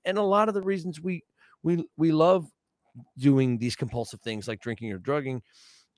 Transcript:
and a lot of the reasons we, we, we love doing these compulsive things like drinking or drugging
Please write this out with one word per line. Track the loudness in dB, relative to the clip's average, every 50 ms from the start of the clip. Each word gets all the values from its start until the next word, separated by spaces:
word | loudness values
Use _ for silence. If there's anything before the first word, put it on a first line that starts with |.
| -4
and | -4 -2
a | 0 0
lot | 2 2 2 2
of | 2 0
the | -2
reasons | -2 -2 -4 -4 -4 -8 -10 -8
we, | -6 -6 -6 -6 _ _ _ _ _ _ _ _ 0
we, | 0 0 0 0 -6 _
we | 0 2 2
love | 4 4 6 6 4 2 0 -6 _ _ _ _ _ _ _ _ _ -20 -20 _ _
doing | 2 4 6 6 6 4 2 2
these | 0 -2 -4 -4
compulsive | -4 -6 -6 -4 -6 -8 -8 -12 -12
things | -10 -8 -8 -8 -6
like | -8 -8 -8
drinking | -6 -8 -8 -6 -6 -8
or | -8
drugging | -8 -4 -4 -4 -2 -2 -4 -6 -8 -8 _ _ _ -20 -20 _ _ _ _ _